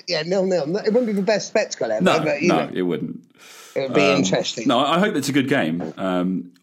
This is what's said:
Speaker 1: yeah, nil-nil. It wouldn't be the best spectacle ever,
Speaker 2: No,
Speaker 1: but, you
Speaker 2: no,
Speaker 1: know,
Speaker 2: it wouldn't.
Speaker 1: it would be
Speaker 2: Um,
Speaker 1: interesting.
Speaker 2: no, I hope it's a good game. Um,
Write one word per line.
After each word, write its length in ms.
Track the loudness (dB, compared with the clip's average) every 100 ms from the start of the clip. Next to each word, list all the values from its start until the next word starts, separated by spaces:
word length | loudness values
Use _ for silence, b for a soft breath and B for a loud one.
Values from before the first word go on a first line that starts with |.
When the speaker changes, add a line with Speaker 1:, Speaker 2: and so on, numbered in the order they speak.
| -4
Speaker 1:
yeah, 140 | -4
nil-nil. 520 | 0 0 2 0 0 -2
It 80 | 2
wouldn't 120 | 2 2
be 60 |
the 80 | 0
best 260 | 2 0 0
spectacle 440 | 0 0 -2 -2
ever, 100 | 0
Speaker 2:
No, 160 | 2 2
Speaker 1:
but, 180 | 2 0
you 60 | 2
Speaker 2:
no, 160 | 2 2
Speaker 1:
know, 60 |
Speaker 2:
it 80 | -2
wouldn't. 400 | -2 -2 -4 -10 -16 B B B B -6
Speaker 1:
it 60 |
would 100 | -4
be 120 | 0 2
Speaker 2:
Um, 60 | 2
Speaker 1:
interesting. 500 | 2 0 -4 -4 0
Speaker 2:
no, 120 | 2
I 200 | 2 2
hope 160 | 0 0
it's 140 | 0
a 40 |
good 140 | 0 2
game. 440 | 0 0 -2 -6 -6
Um, 540 | -2 0 0 -2 -6 -4